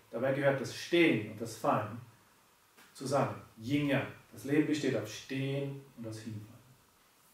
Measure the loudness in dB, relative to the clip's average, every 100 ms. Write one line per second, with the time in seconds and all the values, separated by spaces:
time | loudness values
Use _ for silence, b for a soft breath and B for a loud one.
0 | -10 -2 0 2 2 2 -2 -6 2 6
1 | 6 6 0 -8 -8 -2 2 2 0 -8
2 | -14 -20 _ _ _ _ _ -20 -20 -10
3 | 0 0 0 -4 -14 -10 -2 0 2 0
4 | 0 -10 -18 -12 0 2 4 2 2 0
5 | -4 -10 -8 -4 -2 -2 -4 -8 -14 -12
6 | -10 -10 -8 -10 -12 -20 -20 -20 _ _
7 | _ _ _